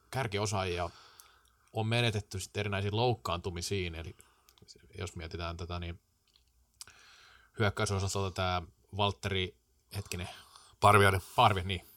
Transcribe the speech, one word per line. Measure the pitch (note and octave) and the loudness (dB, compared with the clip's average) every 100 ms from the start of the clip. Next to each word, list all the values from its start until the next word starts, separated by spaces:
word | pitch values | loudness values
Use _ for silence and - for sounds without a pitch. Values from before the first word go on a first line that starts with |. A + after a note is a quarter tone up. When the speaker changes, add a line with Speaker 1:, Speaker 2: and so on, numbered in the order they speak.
| _ | _
Speaker 1:
kärkiosaajia | B2+ C3+ G2 G#2 G2+ F#2 F2 F2 - - - - _ _ _ _ | -6 -4 -2 -2 -2 -2 -2 -4 -8 -20 -20 -20 _ _ _ _
on | A2+ A2 | -4 0
menetetty | A#2+ A#2+ G#2+ - F#2+ | 2 2 0 -4 -8
sitten | - G2+ | -8 -6
erinäisiin | G#2 G2 G2+ G#2 | -2 -2 0 0
loukkaantumisiin. | B2 A2+ - F2 G2 F2 E2+ G2+ F2 D#2+ | 2 0 -2 -4 -4 -6 -4 -4 -4 -8
Eli | D#2+ - - _ _ _ - - - F#2 | -12 -16 -20 _ _ _ -20 -20 -18 -12
jos | F#2 E2+ | -10 -10
mietitään | D#2+ E2+ E2+ E2+ | -10 -8 -8 -8
tätä, | F2 F2 | -8 -6
niin | E2+ E2+ _ _ _ _ _ _ _ - - - - - - - _ - | -8 -10 _ _ _ _ _ _ _ -20 -20 -20 -20 -20 -20 -20 _ 0
hyökkäysosastolla | G#2+ - G#2 G2 F#2+ G2 F#2+ | 0 2 -2 0 -2 -2 -4
tää | F2+ F#2 F2+ E2 - _ G2 | -2 -2 -2 -4 -14 _ -2
Valtteri, | G2+ - G2+ F#2+ F#2 - _ _ _ G#2 | -2 -2 -4 -2 -4 -6 _ _ _ -10
hetkinen. | - F2 F#2 - - - - - | -8 -8 -10 -12 -20 -20 -20 4
Speaker 2:
Parviainen. | G#2 G#2 G2 F#2+ - - | 8 10 8 4 0 4
Speaker 1:
Parvi-, | G#2+ F#2+ | 6 4
niin, | F#2 F#2 - | -2 -6 -8